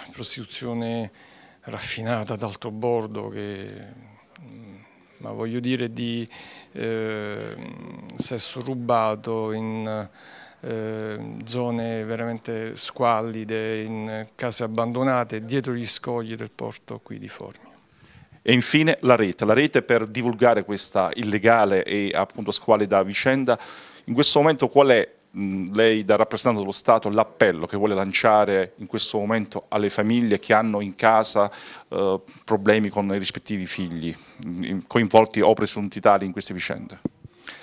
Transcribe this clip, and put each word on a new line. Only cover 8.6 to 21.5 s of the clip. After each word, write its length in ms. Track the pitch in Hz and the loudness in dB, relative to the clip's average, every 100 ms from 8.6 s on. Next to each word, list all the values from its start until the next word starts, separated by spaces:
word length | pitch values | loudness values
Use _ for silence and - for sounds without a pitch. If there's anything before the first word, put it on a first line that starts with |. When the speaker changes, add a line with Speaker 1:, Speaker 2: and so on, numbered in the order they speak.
Speaker 1:
rubato 880 | 123 131 120 120 110 107 117 113 110 | -8 -6 0 2 2 -2 -4 -4 -4
in, 560 | 110 110 110 110 107 104 - - - - _ | -4 -6 -6 -6 -6 -8 -14 -20 -20 -20 _
ehm, 840 | 131 113 110 110 107 107 110 110 | -10 -8 -6 -8 -8 -8 -10 -12
zone 600 | 110 123 120 117 117 113 | -8 -4 -2 -2 -4 -6
veramente 720 | 110 113 117 117 - 110 110 - | -6 -6 -6 -6 -8 -8 -8 -6
squallide, 1080 | - - 120 113 113 110 107 110 110 110 | -8 0 2 2 0 -6 -4 -4 -2 -4
in 440 | 110 110 110 110 110 | -6 -8 -8 -8 -12
case 300 | - 123 - | -8 -6 -4
abbandonate, 800 | 113 110 117 120 135 127 113 110 | -2 -2 -2 0 0 0 -2 -6
dietro 280 | 113 135 127 | -4 -4 -2
gli 120 | 120 113 | -4 -4
scogli 480 | - 123 120 113 | -4 -4 -6 -6
del 160 | 113 110 | -10 -12
porto 480 | - 117 - - 110 | -10 -10 -10 -14 -16
qui 180 | - 110 | -14 -14
di 100 | 101 | -14
Formia. 400 | - 98 - - _ _ _ - - - - | -14 -16 -18 -20 _ _ _ -20 -20 -20 -6
Speaker 2:
E 100 | - | 4
infine 440 | 123 - 151 156 143 | 4 4 4 4 2
la 140 | 127 117 | 4 6
rete, 280 | 101 - | 4 0
la 80 | 104 | 2
rete 300 | 113 147 143 | 4 4 2
per 240 | - 120 110 | 2 2 2
divulgare 580 | 117 120 113 123 107 | -2 -2 4 4 4
questa 460 | 98 101 - 101 92 | 0 -4 -2 0 0
illegale 720 | 92 107 104 110 | -2 -2 2 4